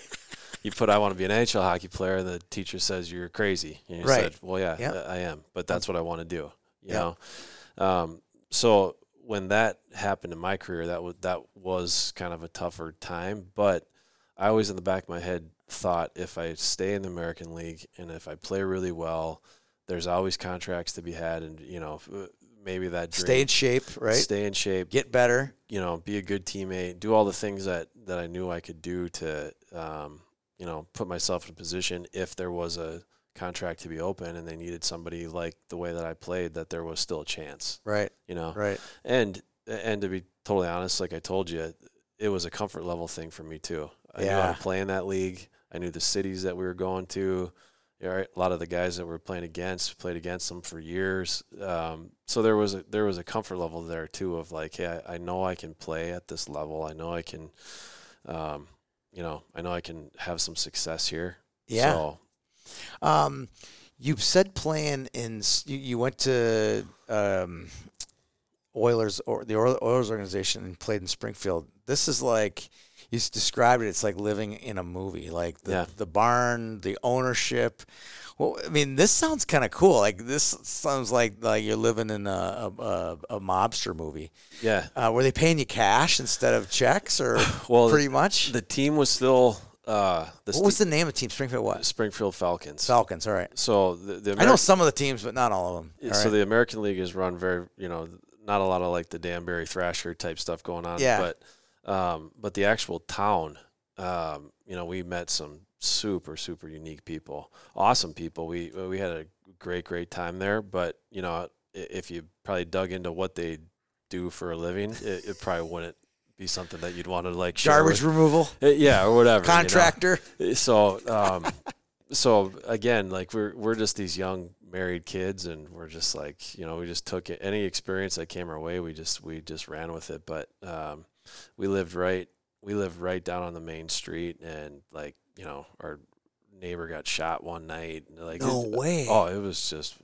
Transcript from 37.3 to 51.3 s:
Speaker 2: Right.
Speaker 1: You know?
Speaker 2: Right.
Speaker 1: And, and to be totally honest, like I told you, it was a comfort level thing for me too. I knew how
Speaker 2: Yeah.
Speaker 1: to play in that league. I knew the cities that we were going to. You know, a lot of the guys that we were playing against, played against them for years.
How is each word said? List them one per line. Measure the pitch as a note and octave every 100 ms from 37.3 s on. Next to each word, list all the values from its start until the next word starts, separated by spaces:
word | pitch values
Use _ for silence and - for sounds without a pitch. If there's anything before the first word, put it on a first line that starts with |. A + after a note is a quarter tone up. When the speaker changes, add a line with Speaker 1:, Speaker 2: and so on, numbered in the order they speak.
| - D2+ C#2 - -
Speaker 2:
Right. | - G#2 G2+ _ -
Speaker 1:
You | F2
know? | E2 F#2+
Speaker 2:
Right. | G#2 G2 - -
Speaker 1:
And, | - B2+ G#2 F#2+ - _ -
and | A2+ A2+ G#2+
to | G2
be | F#2+ F2+ _ -
totally | G2+ F2
honest, | E2+ F#2 -
like | F#2
I | E2
told | - F#2 F2+
you, | E2 D#2+ D#2+ _ _ _ -
it | G#2+
was | F#2+ E2+
a |
comfort | - G#2 -
level | F2 E2+ E2
thing | - D#2+
for | -
me | D#2+ D#2+
too. | - E2 D2+ _ _
I | -
knew | F#2+
how | G2
Speaker 2:
Yeah. | F#2
Speaker 1:
to | -
play | F#2+ F#2
in | G2
that | F#2+ F#2+
league. | F#2+ F#2 F2+ - _ _
I | E2+
knew | F2
the | E2+
cities | - G2+ G2 F#2
that | F#2 F2
we | F#2
were |
going | F2+ F#2 F#2 F#2
to. | F#2+ F#2+ F#2 F2 - _ _ _ -
You | F#2
know, | F#2 F#2+ F2
a |
lot | F#2
of | F2+
the | E2+
guys | F2 F2+ F2
that | E2+
we |
were | E2
playing | - F2+
against, | E2+ E2 F2+ F#2 - -
played | F2+ E2+
against | F2 F2+ -
them | F2
for | - E2
years. | D#2+ F2+ F#2+ F#2+ F2+